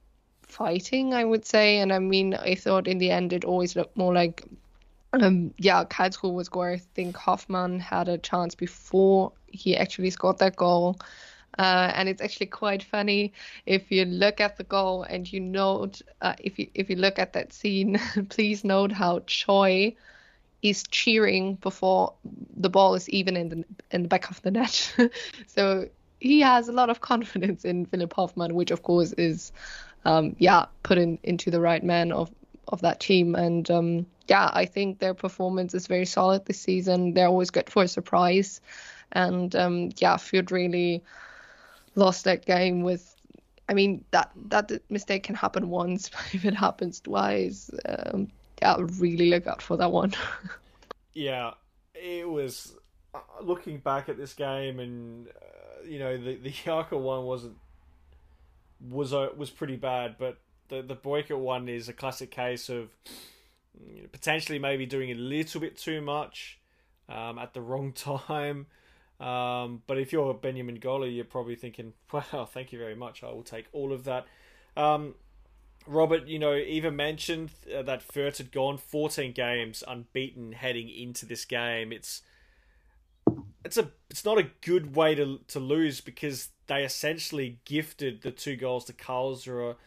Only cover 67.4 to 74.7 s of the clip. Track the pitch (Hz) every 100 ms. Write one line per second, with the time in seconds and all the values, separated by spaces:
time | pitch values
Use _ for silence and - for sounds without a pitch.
67.4 | 123 127 120 131 139 131 143 139 - 151
68.4 | 147 143 143 _ _ _ _ - 127 123
69.4 | 123 123 120 120 - 135 135 160 139 127
70.4 | 135 131 123 117 127 135 127 120 117 131
71.4 | 117 120 120 110 113 - _ 147 135 143
72.4 | 110 127 131 120 117 110 120 110 120 117
73.4 | 120 113 110 151 139 131 131 127 - _
74.4 | _ _ _